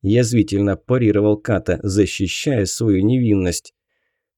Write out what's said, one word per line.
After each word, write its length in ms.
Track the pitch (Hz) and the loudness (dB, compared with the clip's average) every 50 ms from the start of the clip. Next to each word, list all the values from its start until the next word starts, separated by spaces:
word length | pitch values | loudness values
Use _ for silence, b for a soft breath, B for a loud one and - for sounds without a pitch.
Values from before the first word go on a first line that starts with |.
язвительно 760 | - 95 107 120 123 110 123 113 98 - 98 101 101 101 95 | -2 0 2 2 2 2 2 2 2 2 0 0 0 0 -2
парировал 600 | - - - 123 127 120 107 101 101 104 104 104 | -4 -4 -2 -2 0 2 2 2 2 2 2 0
Ката, 420 | 104 - - 110 92 - - 87 - - | 0 -2 -2 -4 -2 0 -2 -4 -2 -4
защищая 840 | 101 92 104 98 - - - 101 85 - - - 151 139 110 98 | -2 0 2 2 0 0 -4 -4 -4 -4 -6 -4 -2 -2 -2 -2
свою 400 | 90 - - 120 110 98 92 95 | -4 -4 -2 0 0 2 2 2
невинность. 680 | 110 127 127 123 113 104 98 92 90 85 - - - _ _ _ _ _ _ _ _ _ _ _ _ _ | 2 2 0 2 2 0 0 0 -2 -4 -6 -10 -14 _ _ _ _ _ _ _ _ _ _ _ _ _